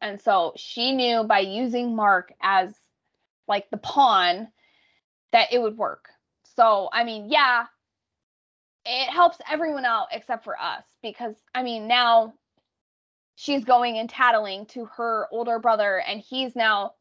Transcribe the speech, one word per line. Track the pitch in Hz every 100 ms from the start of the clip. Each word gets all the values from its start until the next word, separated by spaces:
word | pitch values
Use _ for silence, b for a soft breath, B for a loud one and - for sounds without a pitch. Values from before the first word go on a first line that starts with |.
And | 214 202
so | - 196 165 -
she | - - 240
knew | 269 247 233
by | 220 202
using | 190 202 254 240 240 226
Mark | 208 190 180 _
as, | 190 196 185 214 _ _ _ _ _ _ -
like, | 208 -
the | 208
pawn | - - 269 202 180 180 220 _ _ _ _ _ _ _ _
that | 233 -
it | 247
would | 226 226
work. | 190 76 - _ _ _ _ -
So, | 226 208 190
I | 226
mean, | 240 220 208
yeah, | 294 269 240 240 _ _ _ _ _ _ _ _ _ _ _
it | - 254 262
helps | 302 349 339 -
everyone | 302 320 285
out | 254 226 -
except | - - 226
for | 214 -
us | 165 120 - _
because, | 226 202 240 214 _
I | 254
mean, | 254 226 214
now | 247 240 226 226 - _ _ _ _ _ _ _ _ _
she's | _ - 285
going | 226 247 240 226
and | 226
tattling | - 247 226 208 190 214
to | 254
her | 226 - 233 220 -
older | 233 233 226
brother, | 233 214 202 190 -
and | 208
he's | - 254 262
now | 240 220 208 196 -